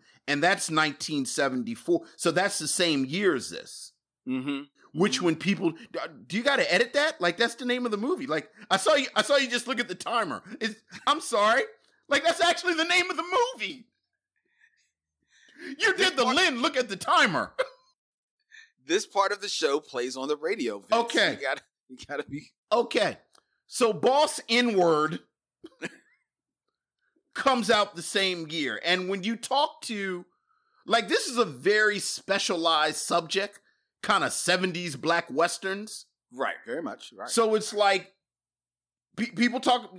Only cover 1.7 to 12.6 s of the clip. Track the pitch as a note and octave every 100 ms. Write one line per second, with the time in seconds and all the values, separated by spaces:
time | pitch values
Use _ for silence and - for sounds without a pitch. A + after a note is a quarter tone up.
1.7 | A2+ - E3+ - - E3+ D#3+ G3 - -
2.7 | - E3+ D3 C3 F3 G3 C3+ F#2+ E2+ -
3.7 | - - _ _ _ B2+ C3 C3+ C#3 C#3+
4.7 | _ _ D3+ G#3 - F3 D#3+ F#3 E3+ F3
5.7 | D#3+ - E3 D#3+ C3+ B2 G3+ C4 C4 D#3
6.7 | F3+ B3 C#4+ D#4 - F3 - A#3 - B3
7.7 | B3 B3 G3+ B3+ F#4 C3 D#3 - - G#3
8.7 | F#3+ D4+ D4 C4 G#3+ G#3 C#4+ B3+ A#3+ A#3+
9.7 | A3 - - - A#3 F#3 G#2+ F#3 - A3
10.7 | G#3+ _ F3+ - D4 - A3+ G#3+ B3 -
11.7 | - _ _ - C#4+ D#4+ E4+ E4+ E4+